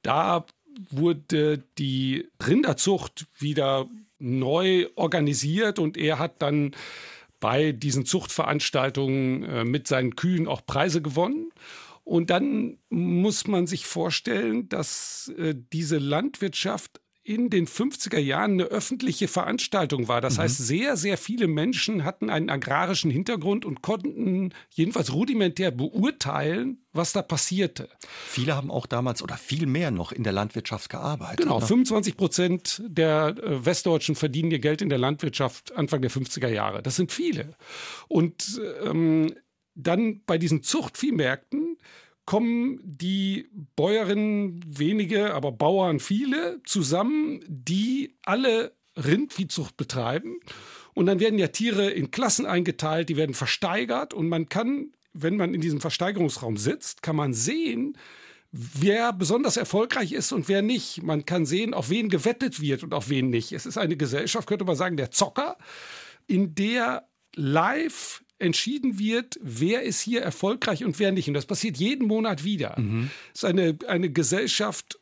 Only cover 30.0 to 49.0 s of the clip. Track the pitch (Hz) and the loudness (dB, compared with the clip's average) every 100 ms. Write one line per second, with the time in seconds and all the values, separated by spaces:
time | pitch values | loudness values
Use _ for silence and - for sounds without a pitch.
30 | 82 - 107 95 104 110 - 104 - - | -4 -2 0 0 0 -4 -6 -8 -8 -8
31 | 143 151 - - 330 113 110 247 254 214 | -6 -6 -6 -2 2 2 4 4 4 2
32 | 202 - 190 - 180 180 - - 220 165 | 0 0 0 2 0 0 -2 -6 -4 2
33 | 160 151 151 214 214 139 123 175 185 160 | 4 4 2 -2 -4 0 0 2 2 2
34 | - 147 151 135 165 151 147 156 202 135 | 0 0 0 0 0 2 0 0 0 2
35 | 127 147 151 - 131 - - 247 143 147 | 2 0 -4 -2 -2 -4 -10 -4 0 2
36 | 127 135 127 - 123 107 104 101 135 127 | 0 -2 -6 -2 -2 0 -2 -2 -2 0
37 | 185 - 349 180 151 - - - - - | 0 0 -2 -2 -6 -14 -18 -16 -14 -16
38 | - 311 170 - - 233 214 - 214 165 | 0 2 2 0 -8 -6 -8 -4 -2 2
39 | 165 160 156 - _ _ _ - 151 180 | 4 4 2 -2 _ _ _ -4 0 2
40 | 226 208 - 165 170 156 - 311 - - | 2 -2 -2 0 2 2 2 -2 -2 -2
41 | 277 208 131 135 _ 285 330 330 - - | 0 2 2 0 _ -4 -4 -6 -14 -20
42 | _ _ - 208 233 240 247 262 196 139 | _ _ 0 2 2 2 0 -4 -12 -6
43 | 180 196 190 196 - 208 143 - 170 220 | -2 0 0 -2 -6 -16 -8 0 2 2
44 | 196 202 214 208 202 170 165 139 147 214 | 2 2 2 0 -2 -6 -12 0 2 2
45 | 185 202 208 147 139 117 147 190 180 147 | 2 2 2 0 -2 2 4 4 4 0
46 | - 202 277 285 339 330 - 208 135 170 | 0 0 2 0 -2 -6 -2 0 2 2
47 | 226 302 311 - - 139 123 185 226 269 | 2 2 0 -4 -10 -10 -2 0 0 -2
48 | 277 _ - 214 262 226 - _ _ - | -4 _ -2 2 4 2 -2 _ _ -4